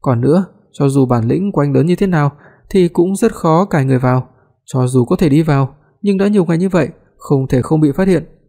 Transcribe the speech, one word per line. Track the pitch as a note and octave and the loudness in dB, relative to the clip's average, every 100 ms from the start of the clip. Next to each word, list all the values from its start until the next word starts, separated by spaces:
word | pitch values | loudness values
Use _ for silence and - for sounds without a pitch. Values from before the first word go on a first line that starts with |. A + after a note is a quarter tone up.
Còn | - A#2+ | -2 0
nữa, | B2+ E3+ F3+ _ _ | 2 0 -2 _ _
cho | - C#3+ | -4 0
dù | C#3 C3 | 0 0
bản | B2 A2+ | 0 0
lĩnh | C#3+ G3+ | -2 -2
của | F3+ | -2
anh | C#3+ | 0
lớn | C3+ D#3 | 0 0
như | F3 | 0
thế | G3+ | 0
nào | E3+ D3 - - _ _ | 0 -2 -4 -20 _ _
thì | F#3+ F3 | 0 0
cũng | E3+ F3 G3 | 0 -2 0
rất | A3+ | -2
khó | - E3+ D#3+ | -2 0 0
cài | G3 E3 | 2 0
người | C3+ B2+ | 0 0
vào, | B2+ B2+ B2+ _ _ _ | 0 -2 -4 _ _ _
cho | _ C3 B2+ | _ -4 0
dù | C3 | 0
có | A#2+ F#3 | 0 0
thể | D#3+ | 2
đi | C#3+ | 2
vào, | D#3+ C#3 C3+ - _ _ | 2 0 -2 -6 _ _
nhưng | G3+ F#3+ | -2 0
đã | G3+ | 2
nhiều | G#3 | 0
ngày | E3+ E3 | 0 0
như | F#3+ | 0
vậy, | F3+ C#3 - _ _ | 0 -2 -6 _ _
không | - C#3 C3+ | -2 -2 0
thể | C3 | -2
không | - D#3+ | 0 0
bị | D3+ | 0
phát | C3+ F#3+ | 0 0
hiện. | E3+ - _ | 0 -4 _